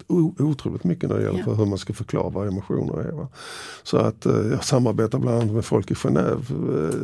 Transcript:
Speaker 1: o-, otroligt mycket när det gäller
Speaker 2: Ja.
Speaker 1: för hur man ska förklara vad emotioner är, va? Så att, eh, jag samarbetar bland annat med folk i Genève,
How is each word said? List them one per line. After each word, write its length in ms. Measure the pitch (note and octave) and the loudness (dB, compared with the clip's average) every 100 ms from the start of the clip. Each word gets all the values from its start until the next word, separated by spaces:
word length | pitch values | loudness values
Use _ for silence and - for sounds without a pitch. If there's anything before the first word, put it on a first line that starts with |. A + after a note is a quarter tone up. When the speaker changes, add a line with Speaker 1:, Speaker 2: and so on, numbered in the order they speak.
| - | 0
Speaker 1:
o-, 280 | F3 D#3+ - | 2 2 2
otroligt 440 | D3 C#3+ - E2 | 0 0 -4 -2
mycket 260 | F2 - - | -2 0 0
när 80 | G#2 | 0
det 60 | |
gäller 140 | G#2+ F#2 | 0 0
Speaker 2:
Ja. 40 | A#2+ | 0
Speaker 1:
för 100 | G#2+ | 2
hur 100 | G#2 | 2
man 120 | F#2+ | 0
ska 160 | - | -4
förklara 360 | G#2+ G#2+ G2+ F#2 | -8 -4 -2 -2
vad 180 | F2 G2+ | -2 -2
emotioner 540 | F#2+ - - - - | -4 -2 -2 -2 -4
är, 80 | - | -6
va? 160 | D#3 C3+ - - - - - | -8 -10 -12 -16 -14 -14 -14
Så 140 | - - | 0 2
att, 280 | A2+ A2+ - | 2 2 2
eh, 80 | A2 G#2+ | 2 2
jag 120 | A2 | 0
samarbetar 560 | - C3+ B2 G#2 A2 C3 | 2 2 4 2 0 0
bland 220 | B2 A#2 | 2 2
annat 120 | A2 | 2
med 120 | A2 - | 0 2
folk 260 | A#2 - | 0 0
i 20 | |
Genève, 460 | - - - - - - - - - D#2 A2 | 0 2 4 2 0 -2 -4 -2 0 0 -2